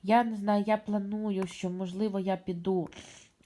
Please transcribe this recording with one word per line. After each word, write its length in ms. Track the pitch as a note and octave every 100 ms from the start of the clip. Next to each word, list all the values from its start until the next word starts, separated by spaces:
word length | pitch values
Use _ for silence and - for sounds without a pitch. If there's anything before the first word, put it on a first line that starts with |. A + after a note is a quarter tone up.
Я 200 | F#3 A3+
не 140 | A#3 A3
знаю, 260 | G3+ G#3 G#3
я 100 | G#3+
планую, 680 | G#3 G#3 G3 G#3+ G#3+ F#3+ F#3+
що, 220 | - F#3
можливо, 500 | F3+ F#3 F#3 G#3+ G3
я 180 | F#3+ F#3
піду 520 | F#3+ F3 F3+ F#3 D#3 - - - - _